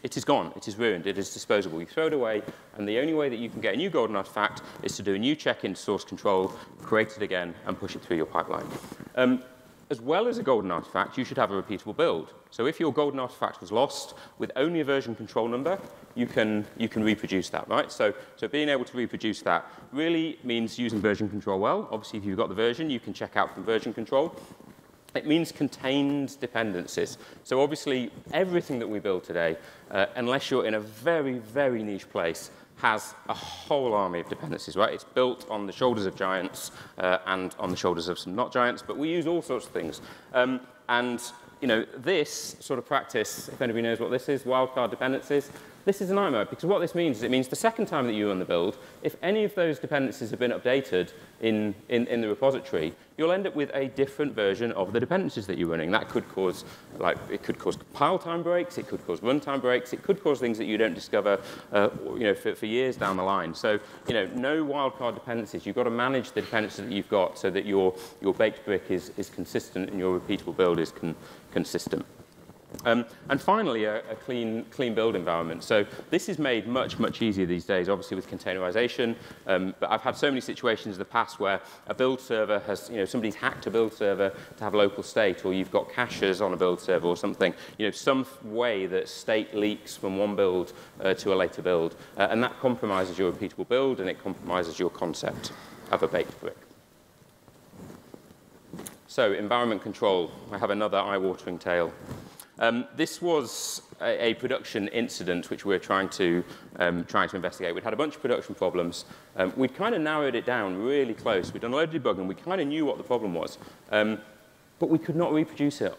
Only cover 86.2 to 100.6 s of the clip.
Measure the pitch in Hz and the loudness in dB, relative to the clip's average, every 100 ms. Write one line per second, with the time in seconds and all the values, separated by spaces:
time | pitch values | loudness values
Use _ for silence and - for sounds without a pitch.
86.2 | 98 92 98 87 92 87 - 87 85 87 | 2 4 2 4 4 4 2 2 4 0
87.2 | 101 - 92 - - - 104 - - 131 | 0 2 2 2 -8 -4 -4 0 2 2
88.2 | 127 - 113 110 120 101 95 92 - - | 0 -8 -6 -2 0 0 0 0 -2 -4
89.2 | - 110 101 107 104 104 - - 101 95 | 0 0 0 0 0 0 -8 -8 -4 0
90.2 | 104 101 95 90 87 - - - 95 92 | 0 2 4 2 0 -6 -18 -2 0 2
91.2 | 101 95 90 - 90 87 82 - - - | 2 2 2 0 2 2 2 -4 -8 0
92.2 | 101 110 123 - 131 117 110 95 92 87 | 2 2 0 0 0 0 0 0 0 0
93.2 | 92 - 98 - 92 123 135 120 92 82 | 0 0 -4 -6 0 2 2 0 -2 -4
94.2 | 101 90 90 90 82 78 90 - 87 73 | -6 -6 -2 0 0 0 -2 0 -4 -2
95.2 | - - - - - - - 101 - 90 | -4 -4 -8 -12 -18 -18 -2 0 2 0
96.2 | - - - - - - _ _ _ _ | -2 -6 -10 -10 -14 -20 _ _ _ _
97.2 | - _ - - - - - - - - | -20 _ -20 -20 -20 -20 -18 -18 -20 -20
98.2 | - - - - - 85 - - - - | -20 -20 -20 -20 -18 -14 -14 -16 -6 2
99.2 | 110 98 104 120 120 98 110 - 107 92 | 2 2 2 2 2 0 -4 0 4 4
100.2 | 82 - - 101 | 2 -4 -10 -2